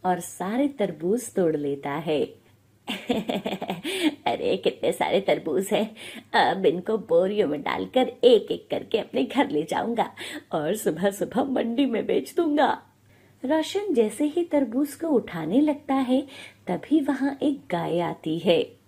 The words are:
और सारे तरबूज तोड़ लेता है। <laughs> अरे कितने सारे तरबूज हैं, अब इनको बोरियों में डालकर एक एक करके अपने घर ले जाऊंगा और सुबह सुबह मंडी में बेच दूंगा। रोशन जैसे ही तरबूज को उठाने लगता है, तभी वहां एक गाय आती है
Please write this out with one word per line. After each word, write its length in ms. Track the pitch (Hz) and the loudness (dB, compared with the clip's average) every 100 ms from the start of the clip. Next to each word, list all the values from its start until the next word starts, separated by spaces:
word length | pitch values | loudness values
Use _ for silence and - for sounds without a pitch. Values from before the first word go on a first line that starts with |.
और 160 | 185 175 | 0 0
सारे 480 | - - 185 240 285 | -4 -8 -4 0 0
तरबूज 640 | - 202 151 170 233 - | 0 -4 -2 0 0 0
तोड़ 220 | - 170 151 | 2 2 2
लेता 340 | 143 139 147 | -2 -4 -4
है। 340 | 147 156 151 - - _ _ _ _ - | -6 -2 -2 -2 -6 _ _ _ _ -14
<laughs> 200 | 202 - 226 - - 214 196 - 175 285 381 330 285 - | -12 -2 -2 -2 -4 -4 -8 -8 -6 -6 0 -2 0 -4
अरे 300 | 233 196 190 | -2 -2 0
कितने 360 | - - - | 0 0 -4
सारे 280 | - - 202 | -2 0 0
तरबूज 480 | 196 160 160 175 196 | 2 -2 0 -2 0
हैं, 220 | 208 220 - - - - - - | 0 -2 -6 -16 -18 -2 2 2
अब 160 | 190 175 | 4 2
इनको 320 | 170 180 220 | 2 -2 -4
बोरियों 500 | - 170 190 208 165 | 2 2 4 2 0
में 140 | 147 | 0
डालकर 500 | - - - 254 254 - | -4 -4 0 0 0 4
एक 280 | 240 220 - | 6 6 4
एक 160 | - - | -8 -4
करके 280 | - - 220 | -6 -2 -4
अपने 260 | - 233 | -2 -4
घर 260 | 240 247 - | -2 0 0
ले 120 | 151 | 0
जाऊंगा 520 | 160 - 220 233 180 - - 302 - | -2 -2 -2 -2 -4 -6 -12 -14 -6
और 240 | 170 151 214 | -4 -2 -2
सुबह 340 | 202 160 196 | -2 0 -2
सुबह 340 | 196 170 208 | 0 -2 -2
मंडी 420 | 277 254 233 233 269 | 0 -2 0 0 2
में 200 | 220 - | 0 0
बेच 280 | 180 - | -2 0
दूंगा। 480 | - 330 294 269 - - _ _ _ _ _ | -2 2 4 2 0 -8 _ _ _ _ _
रोशन 500 | 254 311 302 392 415 | 0 0 0 -4 0
जैसे 300 | 247 214 - | 2 2 2
ही 200 | 302 349 | 0 0
तरबूज 500 | 339 294 254 233 285 | 2 2 2 0 -2
को 140 | - 330 | -4 0
उठाने 520 | 262 - 170 156 233 | 0 0 -8 0 4
लगता 340 | 302 294 - | 4 0 0
है, 320 | 269 254 262 277 - - - - | 0 2 0 0 -14 -20 -16 -6
तभी 340 | 180 - 311 | -6 2 2
वहां 340 | 277 269 269 269 | 2 0 -2 0
एक 180 | 302 277 - | -2 -2 -4
गाय 300 | 175 160 165 | -4 0 0
आती 380 | 165 165 160 165 | -2 -4 -4 -2
है 380 | 180 165 - - | 2 2 2 -8